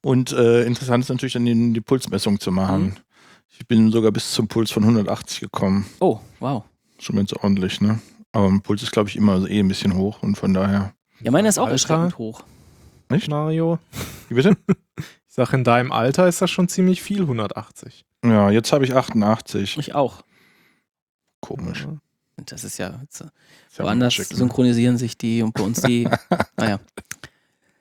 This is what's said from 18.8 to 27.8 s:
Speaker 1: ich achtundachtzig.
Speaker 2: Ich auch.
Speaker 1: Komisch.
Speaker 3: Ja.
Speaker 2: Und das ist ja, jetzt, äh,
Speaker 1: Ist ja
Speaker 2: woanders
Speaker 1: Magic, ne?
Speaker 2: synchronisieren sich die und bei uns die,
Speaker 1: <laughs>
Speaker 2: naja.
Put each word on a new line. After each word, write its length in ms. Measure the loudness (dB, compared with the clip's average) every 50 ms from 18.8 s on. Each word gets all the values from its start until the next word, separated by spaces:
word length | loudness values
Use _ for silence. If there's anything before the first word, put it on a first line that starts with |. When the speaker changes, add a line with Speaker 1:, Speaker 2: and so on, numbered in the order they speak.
Speaker 1:
ich 120 | 2 4 2
achtundachtzig. 840 | 0 0 2 0 0 2 2 0 0 -2 -6 -6 -4 -4 -4 -6 -8
Speaker 2:
Ich 160 | -8 -6 -2
auch. 260 | -2 -2 -2 -4 -10 -20 _ _ _ _ _ _ _ _ _ _ _ _ _ _ _ _ _ _ _ _ _ _ _
Speaker 1:
Komisch. 440 | -12 -12 -10 -10 -8 -10 -10 -10 -10
Speaker 3:
Ja. 120 | -12 -12 -14 _ _ _ _ _ _ _
Speaker 2:
Und 160 | -20 -18 -18
das 120 | -16 -14 -14
ist 120 | -14 -10
ja, 220 | -10 -10 -10 -10 -14
jetzt, 220 | -18 -18 -20 -20
äh, 60 | -20 -20 _ _ _ _ _ _ _ _
Speaker 1:
Ist 80 | _ -8
ja 60 | -4
Speaker 2:
woanders 320 | -2 0 2 2 0 0 -2
Speaker 1:
Magic, 140 | -6 -6
ne? 40 | -2
Speaker 2:
synchronisieren 640 | 0 0 0 2 2 0 2 2 2 2 2 2 0
sich 180 | -2 -6 -8
die 240 | _ -4 -2 0 0
und 120 | -2 -2 -2
bei 80 | -2
uns 180 | -4 -2 -2 -2
die, 260 | 0 0 0 2 2 0 -2 -2 -2 _
Speaker 1:
<laughs> 240 | -2 -2 -2 -8 _ -4
Speaker 2:
naja. 220 | -2 -2 -2 -4 -6 _ _ -20 -20 _ -20 _ -20 -20 _ _ _ _ _ _ _ _ _ _